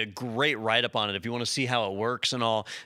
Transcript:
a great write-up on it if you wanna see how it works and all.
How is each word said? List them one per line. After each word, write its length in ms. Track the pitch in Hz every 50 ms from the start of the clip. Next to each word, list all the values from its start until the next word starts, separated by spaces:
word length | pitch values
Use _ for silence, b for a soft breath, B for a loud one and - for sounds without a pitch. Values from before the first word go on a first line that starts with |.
| 110
a 60 | 107
great 480 | 98 - 127 123 110 120 143 151 135 107
write-up 380 | 110 110 113 120 120 113 - 113
on 120 | 107 104
it 60 | 98
if 80 | 98 85
you 80 | 117
wanna 140 | 120 120 117
see 200 | - - 139 131
how 240 | 120 127 120 107 98
it 60 | 98
works 380 | 98 110 120 123 113 - - 135
and 100 | 123 117
all. 240 | 113 110 107 98 B B B B